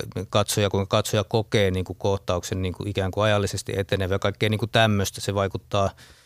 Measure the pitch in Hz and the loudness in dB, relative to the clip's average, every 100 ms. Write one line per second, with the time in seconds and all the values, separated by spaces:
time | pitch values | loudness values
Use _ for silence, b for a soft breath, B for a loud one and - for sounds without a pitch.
0 | - - 95 110 101 - 101 98 98 107 | -6 -8 -2 0 0 0 0 0 0 0
1 | 101 107 98 113 104 117 98 92 92 90 | 2 0 0 0 0 2 2 0 -4 -4
2 | 101 98 - 90 - 95 92 85 101 101 | -2 -2 0 -2 -2 -4 -4 -4 -4 -2
3 | 92 90 107 104 98 98 - 104 101 98 | -2 0 2 2 0 -4 -4 -4 -2 0
4 | 95 98 104 101 110 107 113 117 113 101 | 0 0 0 0 0 0 0 4 4 4
5 | 98 - - 101 98 87 - 101 98 - | 0 -4 -4 0 0 -2 -4 0 0 -2
6 | b b | b b